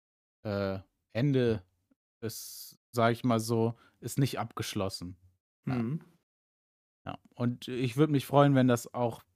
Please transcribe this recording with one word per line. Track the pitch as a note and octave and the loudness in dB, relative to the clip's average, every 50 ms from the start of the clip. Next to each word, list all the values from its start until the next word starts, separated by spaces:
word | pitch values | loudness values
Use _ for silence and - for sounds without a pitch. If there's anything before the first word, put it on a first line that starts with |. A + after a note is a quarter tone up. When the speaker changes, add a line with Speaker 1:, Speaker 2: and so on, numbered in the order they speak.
| _ _ _ _ _ _ _ _ - | _ _ _ _ _ _ _ _ -8
Speaker 1:
äh, | A2 G2+ G2+ G2+ G2 F#2+ F#2+ - _ _ _ _ _ - | -4 -2 -2 -2 -2 -4 -6 -10 _ _ _ _ _ -4
Ende | A2 C3 D3 C3+ C3 B2 A#2 A2 G2 - _ _ _ _ _ _ _ _ _ _ _ | -2 0 2 2 2 2 2 0 -2 -6 _ _ _ _ _ _ _ _ _ _ _
ist, | A2+ G#2+ - - - - - - - - - _ _ _ | -10 -10 -10 -10 -12 -16 -16 -18 -20 -20 -20 _ _ _
sage | - A#2+ A2+ A#2 A#2+ | 0 2 4 4 2
ich | A#2 - | 2 0
mal | B2+ A2+ A2 | 0 0 0
so, | A2 A2+ A#2+ A2+ A2+ A#2 A#2 - _ _ _ _ | 0 0 0 0 0 0 -2 -6 _ _ _ _
ist | - A#2 - - | -12 -6 -2 0
nicht | C#3 B2 - G2+ | 0 0 -2 -4
abgeschlossen. | G#2+ A#2 - - - - - G#2+ G2 G2 - - F2+ F2+ F#2+ - _ _ _ _ _ _ _ _ _ C3+ | -6 -6 -8 -8 -8 -6 -4 -4 -4 -4 -6 -8 -12 -12 -14 -16 _ _ _ _ _ _ _ _ _ -4
Ja. | C3 A#2+ A2+ | -4 -2 -2
Speaker 2:
Mhm. | A#2 D3 E3 - - _ _ _ _ _ _ _ _ _ _ _ _ _ _ _ _ _ _ - | -4 -4 -6 -8 -14 _ _ _ _ _ _ _ _ _ _ _ _ _ _ _ _ _ _ -14
Speaker 1:
Ja, | - - - _ _ _ | -14 -14 -14 _ _ _
und | - A#2+ A#2+ B2 - - | -4 -4 -4 -4 -4 -8
ich | - B2+ A#2+ C3 B2+ A2 | -8 -4 -4 -4 -2 2
würde | C#3 D#3 D3+ | 2 2 2
mich | D3 C3+ - | 2 0 0
freuen, | - D3 C#3+ C#3+ C#3+ C#3 | 4 6 6 6 6 6
wenn | C3 B2+ | 6 6
das | B2+ A#2+ A#2 - - - | 6 4 2 0 -4 -6
auch, | B2 B2 A#2 A2 - - _ - | -4 -4 -4 -4 -8 -14 _ -20